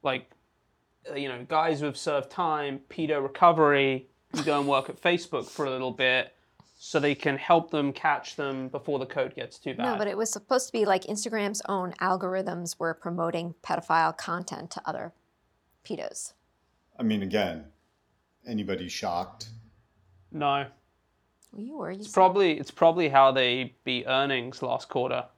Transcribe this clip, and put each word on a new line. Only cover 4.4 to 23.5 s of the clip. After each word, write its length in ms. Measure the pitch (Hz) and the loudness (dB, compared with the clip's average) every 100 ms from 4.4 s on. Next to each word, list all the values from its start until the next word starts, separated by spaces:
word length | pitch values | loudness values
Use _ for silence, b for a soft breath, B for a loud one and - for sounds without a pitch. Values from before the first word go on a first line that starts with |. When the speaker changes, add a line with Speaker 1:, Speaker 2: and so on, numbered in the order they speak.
Speaker 1:
go 160 | 147 147 | 0 0
and 80 | 143 | 2
work 200 | 135 135 | 2 0
at 80 | 139 | -2
Facebook 480 | 180 175 - 139 110 | 0 0 0 -6 -6
for 140 | - 143 | -4 -4
a 40 | |
little 200 | 131 131 | -2 -4
bit 440 | 120 131 127 - _ _ _ _ _ | 0 2 2 0 _ _ _ _ _
so 200 | - 156 | -2 0
they 140 | 147 | 2
can 220 | 143 147 135 | 0 -2 -2
help 320 | - 170 160 | 4 4 4
them 200 | 151 139 | -2 -2
catch 440 | 135 156 143 - - | 0 -2 -2 -4 -8
them 320 | 143 135 131 | -6 -6 -8
before 300 | 139 151 143 | -8 -4 -4
the 60 | 131 | -4
code 280 | 147 131 | -4 -4
gets 240 | 135 117 - | -4 -14 -10
too 120 | - | -10
Speaker 2:
No, 140 | 180 | -4
Speaker 1:
bad. 140 | 247 220 | -4 -2
Speaker 2:
but 80 | 208 | -4
it 100 | 196 | -2
was 140 | 220 | -4
supposed 360 | 208 _ 254 262 | -6 _ -2 0
to 40 | |
be, 120 | 233 | 0
like, 200 | 208 190 | 2 2
Instagram's 560 | - 208 233 220 202 208 - | 0 -6 -4 -2 -2 -4 -4
own 240 | 196 180 | -4 -4
algorithms 840 | - 185 185 185 185 190 175 175 - | -4 -2 0 -2 -4 -4 -6 -8 -4
were 160 | 165 | -4
promoting 600 | 160 - 175 170 170 170 165 | -4 -6 -4 -2 -4 -6 -10
pedophile 520 | - 170 165 165 160 160 | -6 -6 0 2 2 -2
content 540 | - 175 180 165 160 | -6 -6 -6 -12 -12
to 100 | - | -10
other 280 | - 143 - _ _ _ _ _ _ _ | -8 -8 -10 _ _ _ _ _ _ _
pedos. 500 | - 160 - - - _ _ _ _ _ _ - | -12 -10 -10 -10 -16 _ _ _ _ _ _ -4
Speaker 3:
I 40 | |
mean, 200 | 117 107 | -2 0
again, 420 | 95 104 92 80 76 _ _ _ _ _ _ _ - | 0 0 0 -4 -14 _ _ _ _ _ _ _ -8
anybody 420 | 110 98 92 90 | -6 -4 -4 -6
shocked? 600 | - 101 87 92 - - - - _ _ _ _ _ _ | -6 -4 -4 -6 -12 -20 -20 -20 _ _ _ _ _ _
Speaker 1:
No. 360 | 160 143 139 139 _ _ _ _ _ _ _ _ | -4 0 0 -4 _ _ _ _ _ _ _ _
Speaker 2:
Well, 120 | 208 | -14
you 120 | 226 302 | -12 -10
were. 120 | 254 | -10
You 80 | 190 | -10
Speaker 1:
It's 80 | 208 | -2
Speaker 2:
said 40 | |
Speaker 1:
probably, 460 | - 185 185 190 151 | 6 6 6 4 2
it's 100 | 139 | -4
probably 380 | - 165 165 160 | 6 6 6 6
how 240 | 135 135 | 8 8
they 420 | 135 123 | 6 2